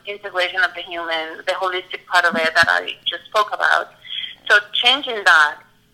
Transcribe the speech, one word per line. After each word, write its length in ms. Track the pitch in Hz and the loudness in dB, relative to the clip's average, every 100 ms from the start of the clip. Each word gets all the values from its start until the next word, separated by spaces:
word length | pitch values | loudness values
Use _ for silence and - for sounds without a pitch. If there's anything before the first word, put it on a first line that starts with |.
| - | -14
integration 500 | 202 202 185 180 185 | -12 -8 -4 -2 0
of 100 | 180 | -2
the 80 | 175 | -2
human, 560 | 175 175 165 165 160 170 | -12 -8 -6 -4 -6 -8
the 140 | - | -4
holistic 540 | 180 185 180 185 190 - | -2 -2 -4 -6 -12 -2
part 180 | 180 | 2
of 100 | 175 165 | 2 2
it 160 | 160 | 0
that 120 | 165 170 | 2 2
I 280 | - 180 - | 2 -2 -8
just 200 | - 170 - | -8 -10 -4
spoke 260 | 220 214 | -2 0
about. 400 | - 160 156 - - - - - - - | 0 2 2 0 -12 -16 -12 -12 -10 2
So 100 | 214 214 | 2 2
changing 500 | - 240 262 269 226 | 0 2 2 -2 -2
that 340 | 190 170 147 160 - _ _ | 4 4 4 0 -16 _ _